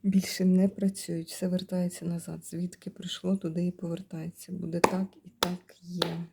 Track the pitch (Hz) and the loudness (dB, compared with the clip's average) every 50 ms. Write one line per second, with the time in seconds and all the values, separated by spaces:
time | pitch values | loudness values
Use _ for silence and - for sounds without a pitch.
0 | - 196 190 196 185 - - - 185 185 185 185 190 196 - - 202 196 196 - | 2 6 4 4 4 4 -2 2 4 6 8 8 6 4 4 2 0 0 0 0
1 | - - 170 165 165 - - - 180 185 180 180 185 - 185 180 180 180 180 - | -6 -4 -4 -4 -4 -6 -6 -4 -2 0 0 -2 -2 -2 -2 0 0 -2 -2 -4
2 | 170 170 170 170 165 - 165 165 - - - 165 180 175 - _ - 185 - - | -4 -4 -4 -4 -4 -8 -10 -10 -10 -8 -6 -4 -4 -6 -6 _ -14 -14 -12 -10
3 | 185 180 - - - 185 190 190 - 165 160 175 175 180 180 - - 170 170 170 | -10 -10 -10 -4 0 0 0 2 0 -2 0 0 0 0 -2 -2 -6 -4 -4 -6
4 | 190 _ - 160 160 170 - - - - 180 180 175 165 165 170 175 - 180 185 | -6 _ -8 -8 -8 -8 -8 -10 -12 -10 -8 -6 -4 -2 2 2 2 4 4 0
5 | 190 196 - - _ 185 _ _ - 175 180 180 _ _ - _ 175 170 180 175 | -2 -2 -6 -16 _ -20 _ _ -2 -2 -2 -6 _ _ -20 _ -14 -10 -2 -2
6 | 170 170 165 170 170 165 | -2 -2 -2 -6 -8 -10